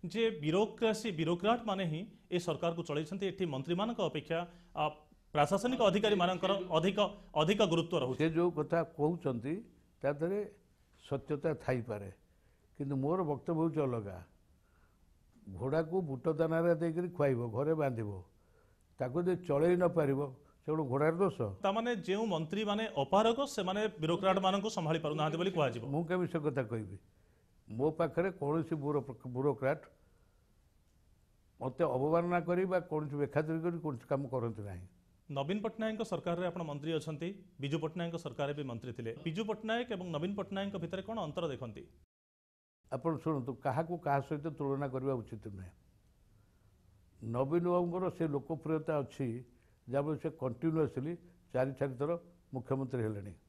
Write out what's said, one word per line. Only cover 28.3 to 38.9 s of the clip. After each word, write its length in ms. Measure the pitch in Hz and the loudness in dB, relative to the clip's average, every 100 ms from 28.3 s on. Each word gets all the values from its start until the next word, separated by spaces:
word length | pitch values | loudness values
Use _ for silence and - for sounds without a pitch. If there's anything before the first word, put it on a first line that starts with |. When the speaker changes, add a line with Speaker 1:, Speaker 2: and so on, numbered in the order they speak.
Speaker 2:
କୌଣସି 400 | 185 143 156 165 160 | 0 -2 0 0 -2
ବ୍ୟୁରୋ-, 420 | 143 147 123 120 131 | 0 -2 -2 -10 -8
ବ୍ୟୁରୋକ୍ରାଟ 520 | 123 139 120 135 151 - _ _ _ _ _ _ _ _ _ _ _ _ _ _ _ _ _ | -2 0 2 0 -2 -6 _ _ _ _ _ _ _ _ _ _ _ _ _ _ _ _ _
ମୋତେ 240 | 131 123 | -6 0
ଅବମାନନା 560 | 160 127 143 165 175 175 | 0 2 4 4 4 0
କରି 220 | 170 175 190 | 2 0 2
ବା 120 | 185 | 0
କୌଣସି 360 | 170 156 151 143 | 0 -4 -2 -2
ବେଖାତିର 420 | 143 147 156 160 | 0 0 0 0
କରି 180 | 170 170 | -2 -2
କୌଣସି 260 | 151 123 - | -4 -6 -2
କାମ 140 | 139 139 | -2 0
କରନ୍ତି 340 | 127 117 110 | -2 -2 -4
ନାହିଁ। 360 | 101 90 90 _ _ _ _ | -10 -10 -14 _ _ _ _
Speaker 1:
ନବୀନ 300 | 139 139 202 | -6 -2 -2
ପଟ୍ଟନାୟକଙ୍କ 420 | 208 214 220 220 | -4 -4 -6 -4
ସରକାରରେ 420 | 220 165 - 170 180 | -4 -4 -2 -2 -2
ଆପଣ 140 | 170 | -4
ମନ୍ତ୍ରୀ 280 | 165 143 151 | -6 -6 -2
ଅଛନ୍ତି, 380 | 156 156 151 165 202 - - | -2 -2 -6 -6 -8 -16 -8
ବିଜୁ 160 | 139 156 | -2 -2
ପଟ୍ଟନାୟକଙ୍କ 380 | 156 170 170 165 | -2 -4 -4 -4
ସରକାରରେ 360 | 165 120 143 | -8 -4 -2
ବି 100 | 143 | -2
ମନ୍ତ୍ରୀ 280 | 139 117 127 | -4 -6 -8